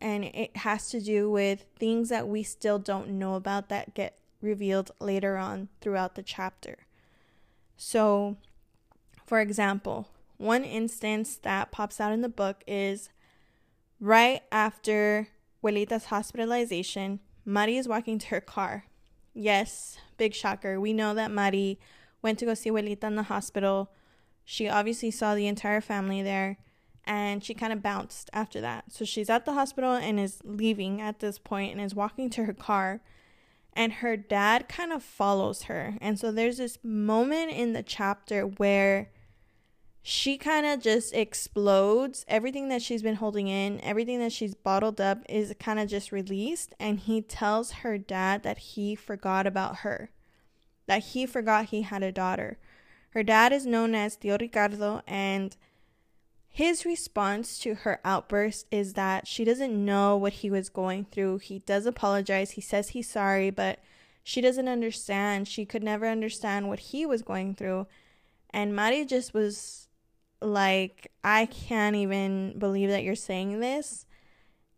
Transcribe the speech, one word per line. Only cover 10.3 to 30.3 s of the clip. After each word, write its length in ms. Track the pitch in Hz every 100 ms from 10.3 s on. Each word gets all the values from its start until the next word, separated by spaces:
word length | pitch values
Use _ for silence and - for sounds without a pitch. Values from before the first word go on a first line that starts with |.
| _
one 260 | 202 240
instance 720 | 269 226 226 - 214 214 220 -
that 340 | - 196 -
pops 300 | - 208 -
out 120 | 208
in 100 | 220
the 60 | 240
book 340 | 233 196 196 -
is 440 | 202 196 196 - _ _ _ _ _ _ _ _ _
right 420 | 208 220 240 262 -
after 760 | 220 214 - - 214 208 208 214 _ _ _
Huelita's 440 | 220 208 208 226 -
hospitalization, 1120 | 208 214 240 226 240 233 175 190 196 196 202 - -
Mari 340 | - 202 214 247
is 100 | 254
walking 300 | 220 233 220
to 80 | -
her 120 | 196
car. 440 | - - 190 208 - _ _ _ _
Yes, 640 | - 208 196 220 - - - - -
big 160 | 220
shocker. 440 | - 202 196 196 190
We 140 | 208
know 220 | 220 214
that 160 | 214 220
Mari 480 | 208 202 196 196 190 - - - _
went 180 | 220 214
to 60 |
go 100 | 233
see 160 | 220 226
Huelita 340 | 220 208 202
in 120 | 214 214
the 80 |
hospital. 640 | 208 202 - 202 196 196 196 _ _ _ _ _
She 240 | - - 214
obviously 420 | 208 208 233 233
saw 240 | 214 214
the 120 | 208 202
entire 340 | 208 208 208
family 420 | - 208 190 196
there, 360 | 196 196 190 202 - _ _ -
and 380 | - 208 208 202
she 120 | -
kinda 220 | 226 226 220
bounced 520 | 202 196 202 - -
after 260 | - 220 -
that. 320 | 113 113 -
So 140 | - 214
she's 240 | - 208
at 160 | 226 240
the 80 |
hospital 380 | 285 269 269 254
and 280 | 247 180 208
is 200 | 196